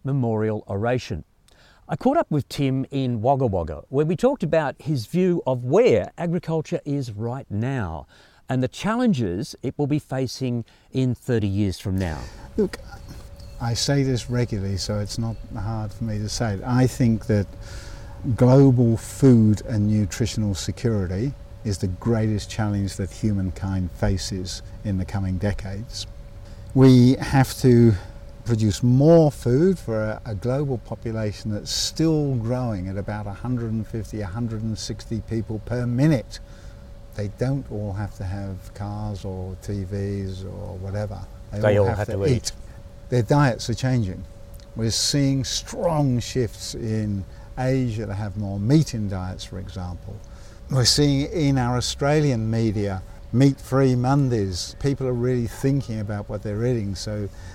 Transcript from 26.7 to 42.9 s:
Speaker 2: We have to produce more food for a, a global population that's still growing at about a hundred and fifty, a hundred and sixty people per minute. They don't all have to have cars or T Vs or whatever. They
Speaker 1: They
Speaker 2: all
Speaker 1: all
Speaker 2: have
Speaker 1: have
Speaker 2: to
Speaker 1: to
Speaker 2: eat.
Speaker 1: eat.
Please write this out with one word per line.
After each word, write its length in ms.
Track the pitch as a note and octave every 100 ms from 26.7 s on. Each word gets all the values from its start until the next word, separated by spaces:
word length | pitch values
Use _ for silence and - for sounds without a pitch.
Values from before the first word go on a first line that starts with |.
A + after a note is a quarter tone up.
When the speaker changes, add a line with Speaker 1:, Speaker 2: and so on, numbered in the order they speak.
Speaker 2:
We 400 | C3 C3 B2+ B2 C3+
have 360 | - C#3 C3 -
to 340 | B2+ A#2+ A#2 G2+ - - - -
produce 400 | - A2+ G#2+ -
more 480 | B2 B2+ D3+ E3 D3+
food 480 | - B2 B2+ F#3 F#3
for 240 | - A2
a, 180 | G#2+ A2 A2
a 100 | G2+
global 440 | A#2+ C3 C#3+ A#2
population 680 | - A2+ A#2+ A2 G#2+ - A2
that's 220 | G#2 -
still 640 | - - - D#3+ D#3 C#3+ B2+
growing 540 | A2+ B2 B2 G2+ F#2
at 80 | G2
about 280 | F#2+ G#2 G2+
a 60 |
hundred 400 | G2 B2 B2 A#2
and 160 | A2 G#2
fifty, 320 | A2+ G2+ G#2+
a 80 | F#2+
hundred 360 | A2 A#2 A2
and 140 | A2+ G#2
sixty 440 | - A2 - A2+
people 380 | - A2+ - A2
per 280 | - B2 A#2+
minute. 540 | A#2+ D3+ C3+ - - - - - - - - - -
They 140 | G#2 -
don't 280 | B2+ C#3 -
all 220 | G#2+ G#2
have 220 | F#2+ G2+ -
to 80 | G2
have 480 | G2+ G2 F#2 -
cars 500 | - G#2 G#2 G#2+ G2+
or 320 | G2 F#2 F#2 F2+
T 240 | - G2+ F#2
Vs 580 | G2+ G2+ G2+ F#2+ F#2
or 320 | F#2+ F#2 F#2+ F#2
whatever. 420 | F#2+ G#2 G#2 F#2+ - - -
They 60 | G#2
Speaker 1:
They 180 | A2 G#2
Speaker 2:
all 80 | G2
Speaker 1:
all 40 |
Speaker 2:
have 80 | A2
Speaker 1:
have 80 | G#2
Speaker 2:
to 100 | F#2+
Speaker 1:
to 80 | G2
Speaker 2:
eat. 60 |
Speaker 1:
eat. 180 | B2+ - - - - -